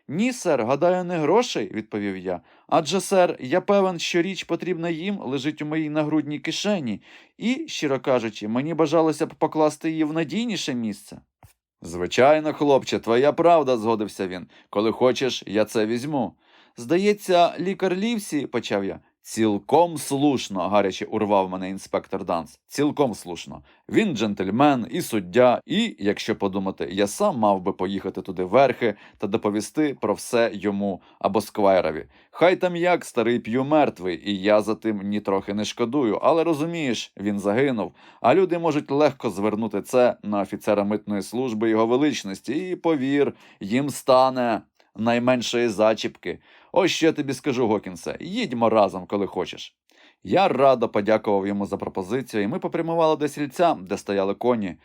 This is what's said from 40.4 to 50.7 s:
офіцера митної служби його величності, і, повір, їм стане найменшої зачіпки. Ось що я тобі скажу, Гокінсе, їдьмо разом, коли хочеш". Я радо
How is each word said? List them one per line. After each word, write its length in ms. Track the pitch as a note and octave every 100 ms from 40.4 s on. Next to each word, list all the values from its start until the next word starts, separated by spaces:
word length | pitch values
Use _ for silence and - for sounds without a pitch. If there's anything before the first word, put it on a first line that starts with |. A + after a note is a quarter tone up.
офіцера 420 | F#2+ G2 - G#2
митної 380 | G2+ G#2 - G#2
служби 480 | F#2+ A#2 C3 A2 A2+
його 180 | A2 A2+
величності, 800 | B2 D3+ - G2 G2 - C#3 F#3
і, 60 | F3+
повір, 580 | E3+ D#3 C3 C#3+ C3 - - -
їм 300 | G2 A#2+ C#3+
стане 720 | B2+ - B2+ C3 B2+ A#2+ G#2 - _ _ -
найменшої 720 | A#2 A#2+ A#2+ B2+ A2 A#2+ A#2+
зачіпки. 720 | F#2+ G#2+ A2 A2 - F2+ - _ _ _
Ось 200 | - F#3
що 140 | - D#3+
я 60 |
тобі 220 | D3 C#3
скажу, 340 | C3 - B2 A#2
Гокінсе, 500 | G#2 F#2+ E2+ - C#2
їдьмо 500 | E3 G#3+ G3+ A#2+ A2+
разом, 360 | A2 G2 F#2 F2+
коли 220 | G#2 F#2
хочеш". 480 | - D#2+ - - _ _ _ _ _
Я 240 | F2+ D#3 F#3+
радо 420 | B2 C3+